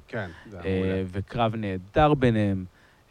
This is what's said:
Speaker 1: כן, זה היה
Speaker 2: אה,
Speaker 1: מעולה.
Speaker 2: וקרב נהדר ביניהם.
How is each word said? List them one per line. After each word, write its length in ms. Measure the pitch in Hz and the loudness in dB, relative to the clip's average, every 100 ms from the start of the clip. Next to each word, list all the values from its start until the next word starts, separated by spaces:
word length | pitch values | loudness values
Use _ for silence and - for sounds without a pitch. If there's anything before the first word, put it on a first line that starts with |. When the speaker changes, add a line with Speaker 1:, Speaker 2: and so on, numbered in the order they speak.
| - | -10
Speaker 1:
כן, 220 | 117 90 85 - | -10 -10 -12 -18
זה 120 | 92 | -10
היה 120 | 95 95 | -4 0
Speaker 2:
אה, 40 | |
Speaker 1:
מעולה. 220 | 95 95 92 | 0 -2 -4
Speaker 2:
וקרב 440 | 98 - 120 113 113 | -6 -6 0 0 0
נהדר 580 | 104 92 92 160 151 | -6 -6 -2 4 4
ביניהם. 520 | 147 123 110 104 95 92 - _ _ - | 6 4 4 2 0 -6 -14 _ _ -12